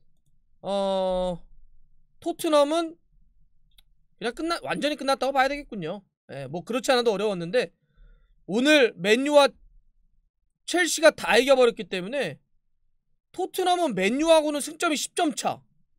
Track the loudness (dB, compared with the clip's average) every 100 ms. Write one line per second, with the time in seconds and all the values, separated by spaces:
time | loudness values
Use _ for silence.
0 | _ _ _ _ _ _ -6 -4 -2 -2
1 | -2 -2 -4 -6 -12 -20 -20 -20 -20 _
2 | _ _ -8 -4 0 2 2 0 -4 -8
3 | _ _ _ _ _ _ _ _ _ _
4 | _ -12 -10 -6 -6 -6 -6 -4 -4 -4
5 | -2 -2 0 0 0 -2 -10 -10 -10 -10
6 | -14 _ -18 -14 -10 -10 -6 -4 0 0
7 | 2 0 -2 -4 -4 -4 -4 _ _ _
8 | -20 _ _ _ -6 0 4 4 4 0
9 | 0 0 4 4 4 0 _ _ _ _
10 | _ _ _ _ _ _ -6 -2 -2 2
11 | 2 4 4 4 4 4 4 2 -6 -8
12 | -6 -6 -6 -8 _ _ _ _ _ _
13 | _ _ _ -8 -6 -2 0 0 0 0
14 | -2 0 4 4 2 -2 -8 -4 -2 -2
15 | -4 -2 -2 -2 -6 -6 _ _ _